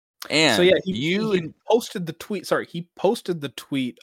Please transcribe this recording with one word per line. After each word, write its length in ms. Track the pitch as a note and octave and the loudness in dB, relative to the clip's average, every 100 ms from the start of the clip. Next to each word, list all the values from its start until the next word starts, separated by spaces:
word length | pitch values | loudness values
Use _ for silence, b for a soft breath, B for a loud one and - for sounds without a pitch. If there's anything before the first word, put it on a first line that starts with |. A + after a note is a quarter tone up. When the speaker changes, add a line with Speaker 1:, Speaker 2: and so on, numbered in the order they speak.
| _ _ - | _ _ -4
Speaker 1:
And 260 | D3 D#3 A2 | 2 4 4
Speaker 2:
So, 60 | |
yeah, 160 | F3+ F3 F#3+ | 4 4 2
he, 80 | |
Speaker 1:
you 380 | G#2+ D#3 G3 A3 | -2 0 0 0
Speaker 2:
he 60 | F#3+ | 0
Speaker 1:
and 140 | D#3+ - - | -2 -8 0
Speaker 2:
posted 360 | A#3 - G3+ E3 | 0 0 -6 -8
the 80 | |
tweet, 340 | D#3 - G3+ - | -10 -8 -8 -2
sorry, 180 | D#3+ - | -2 -2
he 220 | E3+ F3 - | -10 -12 -2
posted 460 | F#3 A#3 - E3+ | 0 0 -4 -6
the 80 | C#3 | -8
tweet 500 | - - C#3 B2 A#2+ | -12 -6 -4 -4 -8